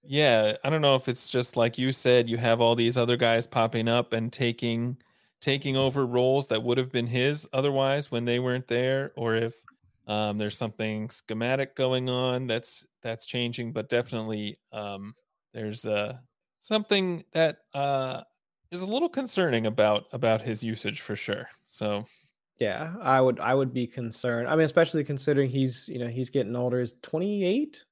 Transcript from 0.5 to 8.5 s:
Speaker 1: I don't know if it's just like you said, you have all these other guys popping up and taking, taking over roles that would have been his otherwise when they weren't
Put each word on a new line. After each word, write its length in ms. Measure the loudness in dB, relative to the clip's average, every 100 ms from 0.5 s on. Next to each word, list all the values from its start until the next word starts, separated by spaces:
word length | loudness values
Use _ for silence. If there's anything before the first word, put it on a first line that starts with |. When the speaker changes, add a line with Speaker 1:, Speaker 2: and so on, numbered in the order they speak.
| 2
Speaker 1:
I 60 | 0
don't 120 | 2
know 140 | 4 4
if 140 | 2
it's 180 | -4 -2
just 280 | -2 0 2
like 200 | 0 2
you 140 | -2
said, 380 | 0 4 6 4
you 80 | 0
have 240 | 2 4
all 140 | 4 4
these 200 | 2 2
other 220 | 2 4
guys 280 | 4 2 0
popping 440 | 0 0 0 2
up 240 | 2 0
and 180 | -2 -4
taking, 720 | -2 -2 -2 -4 -2 -4 -6 _ _ _ _
taking 340 | -2 -2 0 0
over 300 | 2 2 0
roles 420 | 2 4 2 2
that 160 | -2
would 140 | 2 0
have 160 | 0
been 140 | -2 -2
his 380 | 0 0 0 -4
otherwise 580 | -2 0 2 2 0 -2
when 140 | -4
they 160 | 0 0
weren't 300 | 0